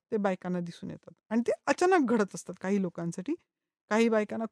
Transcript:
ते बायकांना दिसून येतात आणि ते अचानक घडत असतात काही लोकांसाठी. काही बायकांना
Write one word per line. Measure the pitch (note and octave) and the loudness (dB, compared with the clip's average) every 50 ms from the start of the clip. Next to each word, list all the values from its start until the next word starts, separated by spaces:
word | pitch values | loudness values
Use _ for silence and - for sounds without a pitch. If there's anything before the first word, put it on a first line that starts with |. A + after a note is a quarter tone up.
| _ - A#3+ | _ -6 -4
ते | |
बायकांना | A3 G3 G3 F#3 - - F3+ F3+ F3+ | -2 0 0 -2 -2 -4 -4 -4 -4
दिसून | F3 E3+ - - - F3 | -6 -8 -10 -12 -14 -14
येतात | - - _ - - _ _ - | -14 -14 _ -20 -20 _ _ -4
आणि | G#3+ A#3+ A#3+ | -2 -2 0
ते | G#4 D5+ - _ | 0 -2 -2 _
अचानक | - D4 - F#4 F4+ F#4+ F4+ C#4 G#3 | -2 0 2 4 4 4 4 4 4
घडत | A#3+ A#3 G3+ F#3 - | 2 2 2 0 -4
असतात | - - - F3+ - | -10 -12 -14 -12 -8
काही | - F#3 G3+ G3+ F#3+ | -4 0 0 0 0
लोकांसाठी. | F3 - - E3+ E3+ E3 - F#3 - E4 - _ _ _ _ _ _ _ _ _ - | -2 -4 -6 -6 -6 -6 -6 -6 -6 -6 -6 _ _ _ _ _ _ _ _ _ 0
काही | G#3+ A3 A#3 A#3 | 2 2 4 4
बायकांना | A3 G#3+ G#3 - A3 A3 A3+ A3 | 2 2 0 -2 -4 -6 -6 -6